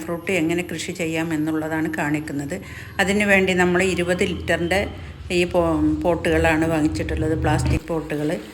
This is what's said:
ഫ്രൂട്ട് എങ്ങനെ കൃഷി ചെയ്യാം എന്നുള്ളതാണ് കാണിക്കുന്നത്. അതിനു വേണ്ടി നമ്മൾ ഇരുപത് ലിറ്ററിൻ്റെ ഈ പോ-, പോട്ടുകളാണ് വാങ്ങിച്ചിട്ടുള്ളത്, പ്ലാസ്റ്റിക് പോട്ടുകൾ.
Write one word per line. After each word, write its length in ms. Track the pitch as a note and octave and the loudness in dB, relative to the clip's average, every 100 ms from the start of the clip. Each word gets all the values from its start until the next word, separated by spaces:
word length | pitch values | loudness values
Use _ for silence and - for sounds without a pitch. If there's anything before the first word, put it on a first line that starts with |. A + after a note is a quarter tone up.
ഫ്രൂട്ട് 300 | - E3+ - F#3 | -4 -6 -2 0
എങ്ങനെ 220 | D#3+ F3 F3 | 0 0 -4
കൃഷി 220 | D#3+ - F3 | -6 -6 -4
ചെയ്യാം 300 | E3 D#3+ D#3+ D#3 | -4 -2 -2 -2
എന്നുള്ളതാണ് 520 | D#3 D#3 D#3 D#3+ D#3 D#3 | -2 -2 -2 -2 -2 -2
കാണിക്കുന്നത്. 580 | D3+ D3+ D3+ C#3+ C#3+ F#3 G3 - - - | -2 -2 -4 -6 -6 -8 -10 -14 -6 0
അതിനു 220 | F#3+ G3+ G#3 | 2 2 4
വേണ്ടി 220 | G3 F#3+ F3+ | 4 4 4
നമ്മൾ 180 | F3+ F3+ F#3+ | 4 4 2
ഇരുപത് 280 | F3 F3 F3+ F#3+ | 0 0 0 0
ലിറ്ററിൻ്റെ 500 | F3 - E3+ E3+ F#3 G#3 - - - - F3+ | -2 -2 0 0 0 -2 -8 -14 -12 -2 0
ഈ 20 | F3 | 2
പോ-, 120 | F3+ E3 D#3 D3+ D3+ | 2 2 4 2 2
പോട്ടുകളാണ് 600 | F3 E3 E3+ D#3+ E3 D#3 D#3+ | 2 2 2 4 4 4 2
വാങ്ങിച്ചിട്ടുള്ളത്, 600 | D#3+ D3+ D#3 D#3+ D#3+ D#3 D#3+ | 2 0 0 -4 -2 0 0
പ്ലാസ്റ്റിക് 440 | D#3+ D3+ B2+ D#3 - | 2 2 2 0 -2
പോട്ടുകൾ. 400 | E3 D3+ D3 D3+ F#3 - | -6 -4 -4 -2 -4 -8